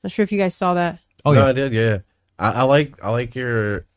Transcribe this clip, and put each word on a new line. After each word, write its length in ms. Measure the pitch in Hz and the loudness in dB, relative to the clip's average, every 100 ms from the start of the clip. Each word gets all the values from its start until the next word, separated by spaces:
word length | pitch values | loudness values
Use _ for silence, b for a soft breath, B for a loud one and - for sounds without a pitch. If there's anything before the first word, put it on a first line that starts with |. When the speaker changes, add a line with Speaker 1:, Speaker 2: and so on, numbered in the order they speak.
Speaker 1:
Not 80 | 196 | -8
sure 100 | - | -4
if 100 | 202 | -2
you 60 | 202 | 0
guys 160 | 190 | -2
saw 220 | - 185 175 | -2 -2 0
that. 240 | 175 170 _ _ 143 | -2 -6 _ _ 2
Speaker 2:
Oh, 80 | |
Speaker 3:
No, 80 | 139 | 4
Speaker 2:
yeah. 60 | 135 | 4
Speaker 3:
I 60 | |
did, 200 | 131 139 | 2 0
yeah. 260 | 110 113 101 - _ _ - | 0 0 -2 -6 _ _ -4
I, 120 | 101 | -4
I 120 | 107 | 0
like, 400 | 131 143 143 - | 2 2 0 -6
I 60 | 101 | -4
like 240 | 117 123 | -4 -4
your 540 | 131 123 117 104 98 - | -8 -4 -2 -2 -4 -8